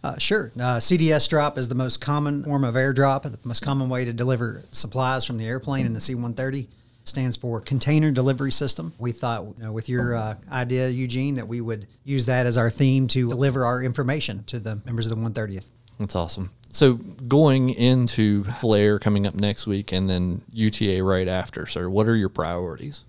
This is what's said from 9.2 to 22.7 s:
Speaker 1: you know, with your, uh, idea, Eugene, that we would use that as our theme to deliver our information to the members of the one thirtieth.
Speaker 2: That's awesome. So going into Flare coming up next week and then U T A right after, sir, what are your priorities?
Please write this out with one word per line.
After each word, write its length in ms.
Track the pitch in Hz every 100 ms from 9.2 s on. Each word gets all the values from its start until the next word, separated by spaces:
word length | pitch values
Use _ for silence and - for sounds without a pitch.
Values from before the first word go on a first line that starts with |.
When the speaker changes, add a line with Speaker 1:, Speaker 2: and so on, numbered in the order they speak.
| 123 113
Speaker 1:
you 200 | 98 110
know, 80 | 110
with 160 | 110 110
your, 260 | 123 120
uh, 220 | 117 110 101 -
idea, 380 | 131 123 127 127
Eugene, 460 | 127 127 127 135 135
that 120 | 110
we 140 | 120
would 260 | 113 107 98 _
use 220 | 135 139 117
that 200 | 127 123
as 120 | 120
our 120 | 117
theme 380 | 113 139 131 131
to 200 | 131 120
deliver 360 | 117 139 131 123
our 160 | 123
information 640 | 127 117 127 151 - 110 110
to 120 | 123
the 220 | 107 107 123
members 200 | 117 113
of 100 | 113
the 80 |
one 80 | 113
thirtieth. 400 | 110 107 95 - _ _ -
Speaker 2:
That's 200 | 101 90
awesome. 340 | 85 - 95 - -
So 260 | - 143 117
going 760 | - - 123 139 156 131 127
into 720 | - 120 127 120 - 107 104
Flare 560 | 98 117 120 107 104 104
coming 260 | 107 101 101
up 100 | 95
next 320 | 104 98 -
week 260 | 98 101
and 160 | 92 95
then 320 | 90 90 87 -
U 180 | 113 110
T 280 | 104 104 92
A 40 |
right 280 | 95 95 92
after, 360 | 92 90 - -
sir, 240 | - 87
what 200 | 98 110
are 60 | 113
your 100 | 95
priorities? 800 | - 80 87 90